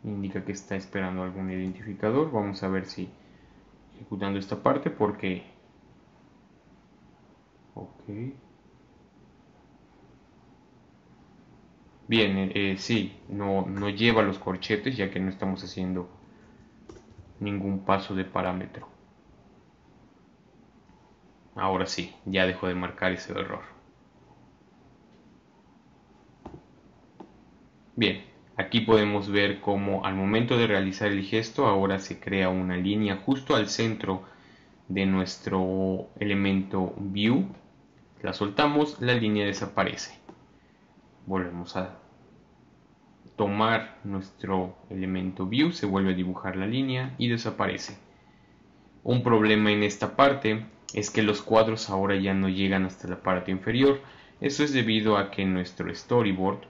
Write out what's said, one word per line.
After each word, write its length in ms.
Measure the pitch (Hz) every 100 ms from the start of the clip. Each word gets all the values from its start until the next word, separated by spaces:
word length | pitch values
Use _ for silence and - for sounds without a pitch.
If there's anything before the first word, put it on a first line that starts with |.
Indica 420 | 107 101 98 95 95
que 80 |
está 220 | 98 - 95
esperando 480 | 95 101 92 92
algún 260 | 92 95 92
identificador. 800 | 92 92 92 110 95 107 131 160
Vamos 320 | 117 101 98
a 60 | 98
ver 160 | 95 92
si 240 | - 92 - - - - - - - - -
ejecutando 440 | - 101 98 98
esta 220 | 95 95
parte, 260 | 127 139 -
porque 540 | - 104 101 95 90 - - - - - - - - - - _ - _ - _ _ - - - - _ _ _ -
ok. 280 | - - - 101 127 - - _ _ - - - - _ - - _ - - - _ - - 123 _ - - - _ - - - _ - - - - - - - - - -
Bien, 300 | 113 101 95
eh, 140 | 95 98
eh, 220 | 98 95
sí, 420 | - 113 92 - -
no, 380 | 101 98 98 90
no 240 | 98 101
lleva 320 | 101 117 110
los 180 | 98 92
corchetes, 560 | - 92 - 107 - 120
ya 160 | 95
que 80 | 98
no 100 | 95
estamos 320 | 92 95 92
haciendo 460 | 90 95 92 92 87 - - - - - - - - - - - - -
ningún 380 | 104 101 98 95
paso 360 | - 98 - 95
de 80 |
parámetro. 640 | 92 92 92 92 95 - - - - _ - - - - _ _ - - - _ _ _ _ - - _ _ - - _ _ _ _ -
Ahora 300 | 95 92 92
sí, 300 | - 85 - 95
ya 200 | 95 92
dejó 220 | 92 92
de 80 | 90
marcar 360 | 90 - 92
ese 220 | 90 -
error. 300 | 95 95 - - - - _ _ _ - - - _ _ _ - - _ - - - _ _ _ - _ _ _ - _ - - - - - - - _ - - - - - - - - -
Bien, 260 | 101 92 - - - -
aquí 260 | 95 117
podemos 480 | 110 110 104 104 98
ver 300 | 101 101 101
cómo 460 | - 101 98 95 95
al 100 | 95
momento 420 | 98 110 120 123
de 100 | 113
realizar 440 | 101 95 92 104
el 120 | 98
gesto, 420 | 95 113 113 - 127
ahora 340 | 98 98 98
se 200 | 95 92
crea 260 | - 98 92
una 280 | 92 92 90
línea 400 | 92 104 104 98
justo 380 | - 135 131 127
al 120 | 104
centro 560 | - 113 107 98 92 - - - - - - -
de 180 | 95 98
nuestro 1040 | 95 90 - - 95 92 95 95 92 - -
elemento 720 | 104 98 98 95 95 95 92 -
view. 500 | 98 101 107 139 190 - - - _ _ - -
La 120 | 95
soltamos, 680 | 90 101 101 147 147 147 -
la 140 | 120 123
línea 300 | 107 104 101
desaparece. 720 | 95 95 - 92 - - - - - - - _ _ _ - _ - -
Volvemos 480 | 95 90 87 87 95
a 240 | 92 - - - - - - _ - _ _ _ _ _ - -
tomar 640 | 101 104 110 110 - - 104
nuestro 720 | 95 95 - 95 95 92 - -
elemento 560 | 95 95 92 92 92 95
view, 280 | 120 160
se 120 | 170 101
vuelve 260 | 95 95
a 20 | 92
dibujar 400 | 90 90 95 92
la 120 | 101
línea 480 | 127 135 127 131 -
y 100 | 120
desaparece. 680 | 117 110 - 98 98 - - - - - - - - - - - -
Un 200 | - 123
problema 480 | 120 113 107 107 107
en 120 | 104
esta 320 | 104 - 104 -
parte 500 | 139 135 110 107 - - -
es 180 | - 104
que 120 | -
los 180 | 107 104
cuadros 480 | - 110 110 110 -
ahora 260 | 95 98 98
ya 180 | 95
no 140 | 95 95
llegan 380 | 95 95 95 92
hasta 240 | - 90
la 120 | 90
parte 300 | - 90 92
inferior. 480 | 92 - 120 139 139 - - - -
Eso 240 | 139 139
es 80 | 147
debido 460 | 135 113 110 107 101
a 120 | 98
que 140 | -
nuestro 500 | 95 92 90 - 87
storyboard 680 | 85 - 123 107 92 92 98